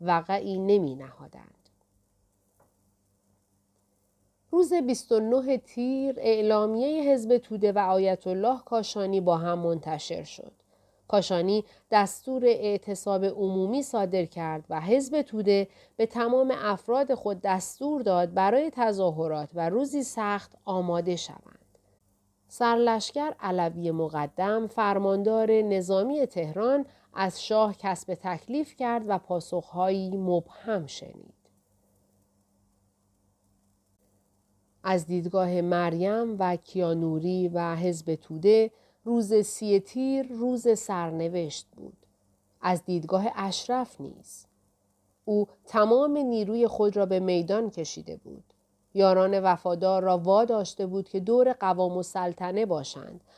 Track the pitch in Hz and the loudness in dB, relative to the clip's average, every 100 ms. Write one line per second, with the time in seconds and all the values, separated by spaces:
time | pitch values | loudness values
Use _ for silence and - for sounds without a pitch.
0 | 175 170 165 196 196 190 190 202 156 131 | 0 0 0 -4 -4 -4 2 2 2 -6
1 | 135 - 139 - 50 _ _ _ _ _ | -14 -20 -20 -20 -20 _ _ _ _ _
2 | _ _ _ _ _ _ _ _ _ _ | _ _ _ _ _ _ _ _ _ _
3 | _ _ _ _ _ _ _ _ _ _ | _ _ _ _ _ _ _ _ _ _
4 | _ _ _ _ _ 339 349 349 254 247 | _ _ _ _ _ 2 4 2 0 -2
5 | - 220 220 254 262 262 - - 247 269 | 0 0 2 0 2 -2 -4 -6 -4 -2
6 | 269 247 226 220 214 214 214 220 269 311 | -4 -2 0 2 2 2 2 0 0 0
7 | 285 262 220 240 - 214 208 196 190 190 | 2 2 4 2 0 0 2 2 2 2
8 | 190 185 185 185 214 254 - 226 202 214 | 2 0 -2 -2 0 0 -2 -4 -2 -4
9 | 190 196 180 165 170 175 170 165 156 156 | -2 0 2 2 0 -2 -2 -2 -4 -8
10 | - 170 - - - - _ _ _ _ | -6 -10 -10 -16 -20 -20 _ _ _ _
11 | - 208 175 180 180 214 208 _ - 214 | -2 0 2 0 2 0 -2 _ 0 2
12 | 196 - - 262 240 233 208 202 208 196 | 2 -2 -6 0 2 2 0 -4 -4 -8
13 | - 196 196 202 190 190 185 262 269 233 | -2 0 0 -2 -2 0 0 -2 -2 -2
14 | 190 185 165 - 160 156 - 160 170 254 | -2 -2 -4 -6 -8 -8 -8 -6 2 2
15 | 269 302 277 220 202 196 196 _ _ - | 2 -2 -2 -2 2 2 2 _ _ -4
16 | 226 233 233 254 262 254 214 190 - 247 | -2 0 2 2 2 0 -2 -2 0 0
17 | 277 247 208 190 196 190 - - 285 294 | 0 -2 -2 -4 -2 -2 -2 -6 -4 -2
18 | 208 180 175 185 190 247 311 254 233 196 | 2 2 2 2 4 4 2 0 0 2
19 | 185 156 160 151 151 170 165 208 277 285 | 0 0 -2 -4 -6 -4 -2 0 -2 -4
20 | 254 - 208 208 - _ - 185 175 175 | -4 -4 -2 -4 -6 _ -4 -2 0 0
21 | 170 175 - - - - _ _ _ _ | 0 -4 -6 -14 -20 -20 _ _ _ _
22 | _ _ _ _ _ - 233 233 240 226 | _ _ _ _ _ 0 2 4 4 2
23 | - 285 302 - 202 180 170 170 170 160 | -2 -4 -6 -6 -4 0 0 -2 -4 -2
24 | 156 156 147 - 196 220 220 220 208 196 | -2 -2 -4 -2 -2 -2 -2 -2 0 2
25 | 196 196 202 220 220 220 214 190 180 190 | 0 0 2 2 4 4 2 0 0 0
26 | 226 294 262 180 160 170 233 285 277 _ | 0 0 -2 -2 -6 -2 0 0 -2 _
27 | _ - 190 - - 214 214 190 202 180 | _ -4 -4 -4 -2 2 2 0 -6 -6
28 | - 175 190 165 - 269 294 - 247 233 | -6 -8 -6 -8 -6 -6 -6 -4 -4 -2
29 | 214 190 - 180 - 180 - 175 185 190 | -2 -4 -2 -6 -4 -6 -6 -2 0 0
30 | 190 196 180 175 170 - 220 208 139 - | -2 -4 0 0 -2 -10 -6 -6 -6 -14
31 | 135 - 50 _ _ _ _ _ _ _ | -16 -20 -20 _ _ _ _ _ _ _
32 | _ _ _ _ _ _ _ _ _ _ | _ _ _ _ _ _ _ _ _ _
33 | _ _ _ _ _ _ _ _ _ _ | _ _ _ _ _ _ _ _ _ _
34 | _ _ _ _ _ _ _ _ 190 185 | _ _ _ _ _ _ _ _ 0 0
35 | 160 180 170 190 180 180 175 175 175 165 | 0 -4 -2 0 0 0 0 0 0 0
36 | 190 220 233 208 185 175 - 190 170 165 | 0 0 -2 -2 -2 -2 -4 -2 0 0
37 | 165 156 175 185 180 175 170 165 180 165 | 0 -2 -2 0 0 -2 -4 -2 -2 -2
38 | 160 156 - 160 190 220 226 _ _ _ | -4 -6 -6 0 6 6 4 _ _ _
39 | 226 233 202 214 202 - 214 196 196 254 | -2 0 4 2 2 -2 2 2 0 -4
40 | 262 269 254 233 247 247 233 214 - 185 | -2 -2 -4 -4 -2 0 2 2 0 -4
41 | 170 165 165 180 160 - - - - - | -4 -4 -4 -2 -4 -8 -14 -18 -20 -20
42 | _ _ _ _ _ _ 170 175 - 175 | _ _ _ _ _ _ -2 -2 -2 -4
43 | 160 190 214 - 196 180 - 247 240 - | 0 0 0 -4 -6 -6 -4 -4 -4 -10
44 | 139 - - - - _ _ _ _ _ | -16 -16 -20 -20 -20 _ _ _ _ _
45 | _ _ - 208 202 - - 226 214 240 | _ _ 0 0 0 -4 -2 2 6 6
46 | 294 294 262 226 202 233 226 - 208 202 | 4 2 0 -2 0 2 2 2 0 2
47 | 190 185 185 180 170 208 220 175 156 - | 0 0 2 0 0 -2 -2 -6 -10 -10
48 | - 80 - 67 - _ _ _ _ 196 | -14 -14 -16 -20 -20 _ _ _ _ 4
49 | 190 185 190 196 190 175 185 175 190 190 | 6 6 4 2 2 0 0 0 2 2
50 | 190 180 170 196 233 220 180 - 190 196 | 2 2 4 4 4 0 -2 -4 -4 -4
51 | 190 190 185 240 254 254 190 180 180 180 | -4 -4 2 4 4 2 0 0 0 -2
52 | 175 190 180 170 180 196 220 160 135 139 | -6 -4 -6 -4 -6 -2 -2 -2 -6 -12
53 | - 175 _ | -16 -18 _